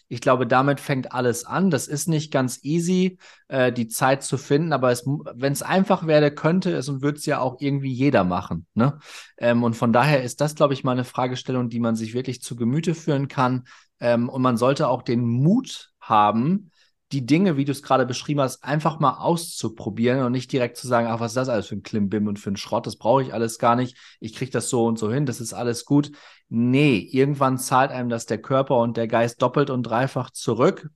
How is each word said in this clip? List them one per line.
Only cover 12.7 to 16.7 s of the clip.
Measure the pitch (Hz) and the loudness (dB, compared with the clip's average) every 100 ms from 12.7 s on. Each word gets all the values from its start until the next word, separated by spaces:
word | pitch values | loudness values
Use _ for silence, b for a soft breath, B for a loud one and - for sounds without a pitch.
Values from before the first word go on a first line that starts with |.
| 139 165 165 | 0 -2 -4
führen | - 139 139 | -2 -2 -2
kann. | - 127 127 127 B B _ | 0 0 0 -6 B B _
Ähm, | 120 120 120 | 0 0 0
und | 127 | 0
man | 127 117 | 0 4
sollte | 123 143 147 | 2 2 0
auch | 127 | -2
den | - 120 120 | -2 0 0
Mut | 120 147 226 262 - - _ | 2 4 2 0 -10 -18 _
haben, | - 110 107 107 131 196 208 | 0 4 4 4 0 0 -4